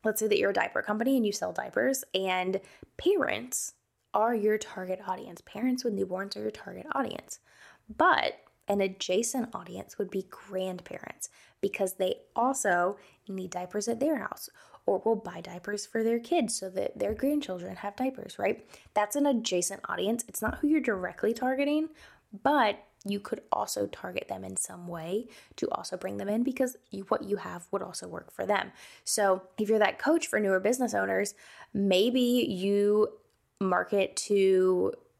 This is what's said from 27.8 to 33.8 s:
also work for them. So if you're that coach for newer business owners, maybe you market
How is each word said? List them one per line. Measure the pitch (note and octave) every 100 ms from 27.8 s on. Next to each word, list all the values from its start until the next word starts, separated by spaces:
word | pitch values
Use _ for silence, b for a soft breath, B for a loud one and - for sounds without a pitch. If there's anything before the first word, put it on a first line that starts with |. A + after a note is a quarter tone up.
also | F#3 F3 F3+
work | E3+ -
for | -
them. | F#3+ G3+ F#3+ B B B
So | - - G3+ F#3+ F#3+ -
if | G#3
you're | A3
that | G3+ -
coach | - E4 -
for | G#3+
newer | G3+ F#3+
business | G3 B3+ A#3+
owners, | G3+ G3 F#3+ G3+ B B B B
maybe | - G3 F#3 A3+ B3+
you | B3 B3 - F#3 F#3+ G3+ G3+ G#3 G#3+ - _ _ _ _
market | F#3+ F3+